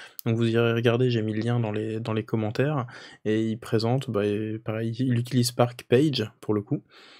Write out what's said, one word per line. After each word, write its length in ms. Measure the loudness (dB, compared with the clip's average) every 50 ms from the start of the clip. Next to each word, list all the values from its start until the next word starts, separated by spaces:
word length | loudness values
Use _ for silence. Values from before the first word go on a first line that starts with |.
| -20 -20 -16 -6 -2
Donc 120 | -2 0
vous 100 | 2 2
irez 240 | 2 4 4 4 4
regarder, 380 | 2 2 4 4 4 4 2 2
j'ai 120 | 2 0
mis 120 | 0 -2 -2
le 80 | -2
lien 180 | 0 0 0 0
dans 140 | 0 -2 -2
les, 260 | -4 -4 -4 -6 -6
dans 140 | -4 -2 -2
les 100 | -2 -2
commentaires. 640 | -2 -2 -2 -2 -2 0 0 0 0 0 -2 -4 -6 -10 -18 -20 -20 -16 -8 -4
Et 180 | -2 0 0 0
il 140 | -2 -4
présente, 520 | -6 -4 -2 0 0 2 2 0 0 -2 -2
bah, 160 | -2 0 0
et 340 | 0 0 -2 -2 -4 -6 -8
pareil, 360 | -6 -6 -4 -4 -4 -4 -4 -2
il 200 | 0 0 0 0
utilise 280 | 0 0 0 0 0
Spark 360 | 2 4 2 2 2 2 -6 -2 2
Page, 420 | 4 4 4 4 2 -2 -4 -4 -6 -10
pour 140 | -4 -2 -2
le 80 | -2
coup, 200 | 0 -2 -4 -6 -6 _ -20 -20 -20 -20 -20